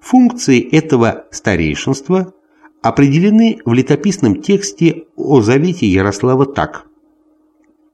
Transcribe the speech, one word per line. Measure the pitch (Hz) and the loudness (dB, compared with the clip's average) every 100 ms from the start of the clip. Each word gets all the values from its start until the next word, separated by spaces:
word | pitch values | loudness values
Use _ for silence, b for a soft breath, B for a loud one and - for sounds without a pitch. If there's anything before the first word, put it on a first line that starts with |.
Функции | - - 240 - - 123 | 0 2 2 0 0 0
этого | - 156 156 131 113 - - | 2 -2 0 0 0 -2 -14
старейшинства | - - 90 80 73 - 135 - 185 185 _ b b b _ | -8 -4 -2 -2 -4 -6 -6 -2 -2 -2 _ b b b _
определены | 113 - 139 147 196 220 226 - | -4 2 2 4 2 4 2 0
в | - | -2
летописном | 117 131 147 208 - 123 95 | 0 0 0 0 0 0 0
тексте | - 196 - - 165 160 - - | 0 -2 -2 0 0 0 -12 -10
о | - 139 | 0 2
завете | 107 135 170 175 110 | 4 0 0 -2 0
Ярослава | 92 98 98 123 131 135 | 0 0 -2 -2 0 -2
так. | - 78 - - _ _ _ _ _ _ _ _ _ _ | -2 -6 -8 -20 _ _ _ _ _ _ _ _ _ _